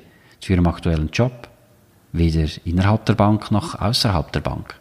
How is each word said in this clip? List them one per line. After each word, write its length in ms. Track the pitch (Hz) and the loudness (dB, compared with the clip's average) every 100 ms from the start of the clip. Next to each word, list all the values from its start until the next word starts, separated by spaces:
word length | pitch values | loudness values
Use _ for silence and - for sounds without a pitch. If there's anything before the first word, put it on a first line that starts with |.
| - _ _ _ | -8 _ _ _
zu 120 | - | 0
ihrem 140 | 90 87 | 2 2
aktuellen 440 | - 87 80 78 | 0 -2 0 0
Job, 380 | - 127 127 - _ _ _ _ _ _ | 0 -2 -4 -16 _ _ _ _ _ _
weder 360 | 85 82 80 76 - | 0 2 2 -2 -4
innerhalb 400 | 85 87 101 110 - | -4 0 2 2 2
der 80 | |
Bank 360 | 101 104 107 - | 2 4 2 0
noch 240 | 104 - | -2 -2
außerhalb 560 | - 95 123 113 90 73 | -4 -2 0 0 0 -2
der 80 | 73 | -4
Bank. 360 | 69 - - - | -4 -6 -10 -18